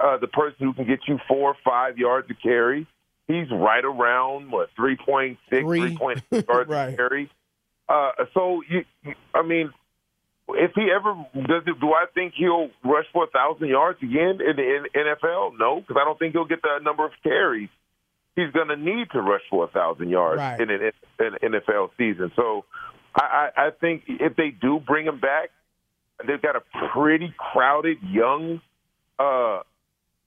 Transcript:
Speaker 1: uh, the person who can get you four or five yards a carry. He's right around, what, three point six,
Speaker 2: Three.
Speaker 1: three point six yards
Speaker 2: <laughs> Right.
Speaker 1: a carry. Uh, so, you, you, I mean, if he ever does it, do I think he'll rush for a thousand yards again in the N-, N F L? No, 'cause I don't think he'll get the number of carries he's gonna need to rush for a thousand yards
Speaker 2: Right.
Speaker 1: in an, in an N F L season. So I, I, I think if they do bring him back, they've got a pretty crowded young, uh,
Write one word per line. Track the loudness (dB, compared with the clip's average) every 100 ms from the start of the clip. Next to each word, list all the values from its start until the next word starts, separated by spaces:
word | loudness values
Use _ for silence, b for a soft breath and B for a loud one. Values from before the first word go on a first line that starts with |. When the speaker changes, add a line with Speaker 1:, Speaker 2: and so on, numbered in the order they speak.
Speaker 1:
uh, | 2 2
the | 0
person | 0 -2 -2 -4
who |
can | -2 -2
get | -2 -2
you | -2 0
four | 0 0
or | 0
five | 0 0 0 0
yards | 0 0 -2
a |
carry. | -4 0 2 2 0 -6 _ _ _ -6
He's | -4 -4
right | 2 4 4
around, | 2 0 2 2 0 -4 -4
what, | -4 -4
three | -2 -2 0
point | 0 0 0 -6 _
six, | 0
Speaker 2:
Three. | 2 0 0
Speaker 1:
three | -2
point | -4 -4 -2
six | -2 2
yards | 2 2
Speaker 2:
<laughs> |
Right. | -2 -2
Speaker 1:
a | -2
carry. | -2 -2 -6 _ _ _ _ _ 0
Uh, | 2 2 -2 -2
so, | 0 0 -2 -2
you, | -4 -4 _
you, | -16 -16 _
I | -2
mean, | 0 0 -2 -8 _ _ _ _ _ _ -4
if | 0 2
he | 2 0
ever | 2 0 -4 -8 -6 0
does | 0 -2
it, | -2
do | 2
I | 2 2
think | -2 -4 0
he'll | 0 2 -2 -4
rush | 0 0 0
for | -2
a | 0
thousand | 2 0 0 0
yards | 2 2 0
again | -2 2 2 2 0
in | 0
the | 0 0
N-, | -2 -2
N | 0
F | 0
L? | -2 0 -2 0
No, | 0 0 0
'cause | 0
I |
don't | 0 0
think | -2
he'll | 0
get | -2 -2
the | -2 -2
number | -2 -2 -4
of | -4
carries | -2 2 2 -2 -6 _ _ _ _ _ _
he's | -4 -2
gonna | 0 -2 -2
need | -2 -4 -4
to | -2
rush | 0 0 0
for | -2
a | 0
thousand | 0 0 -2 0
yards | 2 2 0
Speaker 2:
Right. | -2 -2
Speaker 1:
in | -2
an, | -2 -4 -6 _ -4
in | -4
an | -2
N | -2
F | -2 0
L | -2 -2 -2
season. | -2 -2 -4
So | -2 -2 -4 -10 B B -20 _
I, | -2 0 0 0 0
I, | -2
I |
think | 0 -2 -2 -6
if | -2 -2 0
they | -2
do | -2 0 0
bring | 0 -2 -2
him | -2
back, | 0 0 -4 _ _ _ _ _ _ -8 -6
they've | -2
got | -2 -2
a | -6 -8 -4
pretty | 2 2 2 -2 -8
crowded | -4 2 2 2 0 -4
young, | -2 2 2 2 -4 -8 -12 _ _ _ _ -2
uh, | 0 2 0 -2 -8 _ _ _ _ _